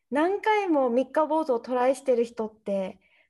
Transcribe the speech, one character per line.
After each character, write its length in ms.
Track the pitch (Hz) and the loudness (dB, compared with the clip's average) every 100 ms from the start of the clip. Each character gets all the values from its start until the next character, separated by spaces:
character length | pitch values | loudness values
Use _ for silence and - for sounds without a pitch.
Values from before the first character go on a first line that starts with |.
| - | -6
何 320 | 269 339 403 | -2 0 0
回 260 | 427 427 392 | 0 0 2
も 200 | 294 262 | 2 2
三 220 | 233 269 | 0 0
日 160 | 330 302 | 0 0
坊 180 | 311 311 | 0 0
主 60 | |
を 80 | 233 | -2
ト 160 | 233 247 | -2 0
ラ 140 | 247 | 0
イ 60 | 262 | 0
し 60 | |
て 140 | - 233 | 0 0
る 80 | |
人 240 | 233 - 220 | 0 -4 -10
っ 60 | |
て、 460 | - - 196 185 - _ _ | -10 -6 -6 -6 -10 _ _